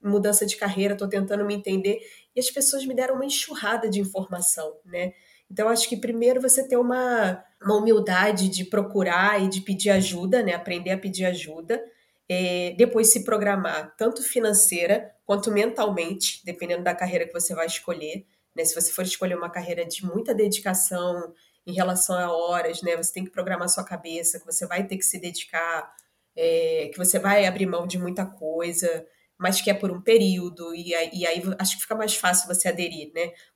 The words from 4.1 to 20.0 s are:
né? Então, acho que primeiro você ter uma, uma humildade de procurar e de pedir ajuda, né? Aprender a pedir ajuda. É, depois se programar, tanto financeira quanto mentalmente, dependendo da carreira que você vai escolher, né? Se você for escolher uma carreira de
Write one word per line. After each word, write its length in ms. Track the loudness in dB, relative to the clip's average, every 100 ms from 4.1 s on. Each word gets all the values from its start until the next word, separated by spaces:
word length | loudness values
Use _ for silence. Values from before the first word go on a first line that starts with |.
| -4 -6 -2 -2 -2 -4 -10 -10
né? 260 | -6 -6 -8 _ _ -10
Então, 180 | 0 2
acho 180 | 2 0
que 120 | -2
primeiro 420 | -2 2 4 4
você 260 | 4 2 2
ter 120 | 2
uma, 680 | 2 2 2 2 2 -2 -8 -6
uma 140 | 2 4
humildade 720 | 6 6 6 4 4 4 2
de 160 | 0
procurar 800 | 0 0 0 2 2 4 4 4
e 60 | 2
de 100 | 0
pedir 300 | -2 0 4
ajuda, 520 | 4 4 0 2 2
né? 120 | 2
Aprender 380 | -2 -4 -6 -4
a 40 | -4
pedir 280 | -4 -2 -2
ajuda. 580 | -2 -8 -10 -4 -4 -6 _ _ _ -4
É, 480 | -2 0 -2 0 4
depois 340 | 4 6 4
se 100 | 4
programar, 720 | 2 0 2 0 0 -4 -6 -2
tanto 240 | -2 -2
financeira 920 | -2 0 2 4 4 2 2 2 -2 _ -2
quanto 260 | -2 0
mentalmente, 880 | 2 0 0 -2 0 -4 -2 -4 -4
dependendo 400 | -10 -8 -4 -2
da 120 | -2
carreira 320 | -2 -2 -2 -2
que 60 |
você 200 | -4 -4
vai 120 | -2 -4
escolher, 580 | -4 -6 -8 -8 -10 -14 _ _ -4
né? 80 |
Se 100 | -2
você 160 | 0 -2
for 140 | -2
escolher 320 | -4 -2 -4 -4
uma 140 | -6
carreira 340 | -8 -6 -6
de 180 | -6 -6